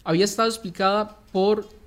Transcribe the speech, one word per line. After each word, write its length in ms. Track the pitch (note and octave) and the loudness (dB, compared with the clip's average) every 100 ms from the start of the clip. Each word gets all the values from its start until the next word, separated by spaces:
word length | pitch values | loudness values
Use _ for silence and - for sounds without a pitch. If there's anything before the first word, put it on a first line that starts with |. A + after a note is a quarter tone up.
había 220 | - E3 | -2 0
estado 240 | G#3 A3+ A3+ | 0 0 -2
explicada 720 | A3+ F#3 F3 F#3+ G#3 G#3+ - - | -2 -10 -2 0 0 -2 -10 -6
por 380 | F#3 G3 G#3+ G#3 - | 0 2 0 -4 -16